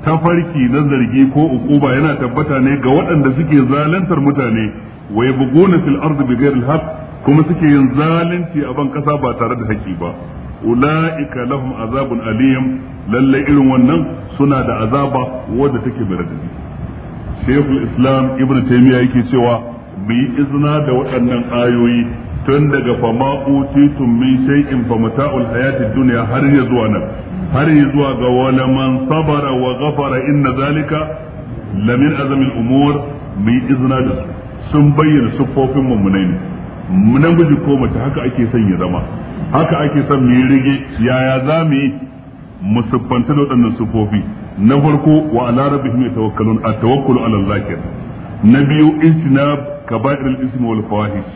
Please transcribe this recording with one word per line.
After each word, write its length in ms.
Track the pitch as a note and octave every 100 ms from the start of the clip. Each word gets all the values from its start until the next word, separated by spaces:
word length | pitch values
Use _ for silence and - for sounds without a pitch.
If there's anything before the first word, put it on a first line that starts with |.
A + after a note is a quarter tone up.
| -
tafarki 540 | D#3+ E3 F3 E3+ D3+
na 220 | B2 C#3
zargi 440 | C#3+ C#3 A2+ B2+ C3+
ko 140 | D3 D#3
ukuba 480 | B2 - C#3+ C#3
yana 220 | C3+ D#3 C#3
tabbata 440 | B2 A#2+ D3+ C3+
ne 180 | C3 C#3
ga 120 | B2+
waɗanda 400 | C#3+ - D#3+ C3+
suke 260 | C3 D#3 D3+ B2
zaluntar 480 | C#3+ D3+ F3+ F3 D#3+
mutane, 440 | C#3 C#3 B2 A2 G#2+ - - - -
wa 160 | G#2 B2+
yabghuna 540 | B2+ C3 C#3+ F#3+ E3
fil 200 | D3 C#3
ardi 220 | D#3 C#3
bighayri 360 | B2+ A#2+ C#3+ C3
al-haqq, 240 | B2 D#3 - - - -
kuma 220 | - D3
suke 200 | D#3 F3 D#3
yin 240 | C#3+ C3 B2+
zalunci 640 | D#3+ E3 E3+ F3 D#3+ D3+
a 100 | C3+
ban 160 | C#3+ C#3
kasa 260 | D3 C#3+ D3
ba 160 | B2+
tare 220 | A2 A#2 B2
da 100 | G#2+
haƙƙi 300 | G#2 F#2 E2+
ba. 140 | E2+ E2 - - - -
Ulaika 880 | A2 A#2+ C#3+ D#3+ E3 D#3+ C#3+ C3 A#2+
lahum 260 | C#3 B2+
azabun 460 | A#2 A2+ C3 C3+ A#2
alim, 580 | A2+ A2 C3+ C3 C3 - - - -
lalle 340 | A#2 C3+ C3+
irin 300 | C3 C#3+ C3
wannan 360 | C3 B2 E3 D#3 - -
suna 300 | - C#3 C3+
da 100 | A#2+ A2
azaba 380 | A2 C#3 C#3 C3 B2+ - -
wadda 320 | A2+ C#3 A#2+
take 200 | A#2 -
mai 180 | G#2 F2+
radadi. 320 | E2 D#2 D#2 - - - - - - - - -
Shaykhul 460 | - C#3 C#3+ C3+
Islam 420 | A2+ - C3 C3+ B2+
Ibn 240 | B2+ C3 C3+
Taymiyyah 400 | B2 B2 B2+ B2+
yake 220 | B2+ B2+
cewa 320 | A2 C3 A#2+ A#2 - - - F#2+
mu 160 | G2+
yi 140 | A#2 C3+
izina 460 | B2+ C#3 C#3+ D3 D3+
da 120 | C#3+
waɗannan 520 | B2+ B2+ B2+ A#2+ A#2+ A#2
ayoyi 580 | A#2+ A#2+ A#2+ A#2+ A#2+ A2+ - - -
tun 260 | - C#3+ D3
daga 240 | C#3+ A#2+ A#2+
"Fama 340 | A#2 A#2 C3+ C#3 C3+
utitum 720 | C#3 C3+ C#3 C#3+ C#3+ B2+ A#2
min 260 | C3 C3 C3
shay'in 380 | C#3+ C#3 C3 A2
fa 100 | A2+
mata'ul 500 | A2+ A2 C#3+ C3+ A#2
hayatid 480 | A#2+ C3+ B2+ C3 A2+
dunya" 300 | B2+ A#2 G#2+
har 180 | B2
ya 200 | C#3 C#3+
zuwa 240 | A#2 B2 A2
nan. 140 | G2 D#2+ - - - -
Har 200 | B2+ D3+
ya 160 | D3+ C3+
zuwa 260 | C#3 C#3
ga 140 | A#2+ B2+
"Wala 400 | B2 C3 B2+ B2+
man 320 | C3+ C3 C3
sabara 480 | C3 D#3 D#3 D3 C#3
wa 200 | C3 B2+
ghafara 460 | B2 D3 C#3+ C#3 C3
inna 300 | C3 C#3+ C3
zalika 480 | B2+ C#3 D#3 D3+ D3+ D3+ - - - - - - G2
la 220 | G#2+ B2
min 140 | D3
azmil 380 | C#3+ C3+ C#3 C3
umur", 420 | A#2 A2+ C3+ C#3+ D3 - - -
mu 160 | F#2+ G#2+
yi 120 | B2
izina 380 | B2 C3+ C3 C3
da 100 | B2
su. 160 | - - - - - -
Sun 240 | D3+ D3
bayyana 380 | C#3+ D#3 D3 A2+
siffofin 520 | - C3+ C#3 C3 C#3
mummunai 420 | C3 A2 G2 F#2+ F#2
ne. 100 | - - - - - - F#2 G#2+ C3
Namiji 360 | D#3+ E3+ D#3+ C#3+
ko 220 | C#3+ C#3
mace 200 | A#2+ A2
haka 240 | B2+ C#3+
ake 260 | B2 B2 A2+
son 180 | A#2 G#2
ya 80 | F2
zama. 240 | F2+ F2 C#2+ - - - -
Haka 300 | C3+ D#3+ E3
ake 240 | D3 D3 B2+
son 160 | C3+
mu 120 | B2
yi 100 | B2
rige. 320 | B2+ C3+ B2+ C3+ - -
Yaya 420 | A#2+ B2+ C3 C3
za 240 | C3 D#3+ D#3+
mu 80 |
yi? 200 | C#3 C#3 - - - - - - -
Mu 220 | F#2 A#2
siffanta 500 | A2 B2 G#2 B2 A#2+
da 80 | D3
waɗannan 340 | C#3+ B2+ A#2 A#2
siffofi. 460 | A2 A2+ G2+ G#2 - - - -
Na 200 | G#2 C#3+
farko, 360 | D3+ D3 D#3 D3+ D3+
"Wa 180 | A2+ B2
ala 220 | A#2+ C#3
rabbihim 320 | C#3+ C3 B2
yatawakkalun", 540 | B2 A2 A2 G#2+ G#2+ A2
at-tawakkulu 560 | A2+ G#2+ A2+ C#3 C3+ B2
ala 180 | A#2 G#2
Allah 220 | F#2+ G2+
kenan. 320 | - E2 - - - - - -
Na 180 | G#2 C3
biyu, 280 | C#3+ D3+ D3+ D3+
"Ijtinab 580 | E3 D#3+ C#3 C#3 C#3+ C#3+ - -
kaba'iril 540 | - A2+ B2+ C#3+ C3+ B2+
ismi 240 | B2+ B2+ A#2
wal 140 | A2
fawahish". 480 | F#2+ G#2 G#2 G2+ F2+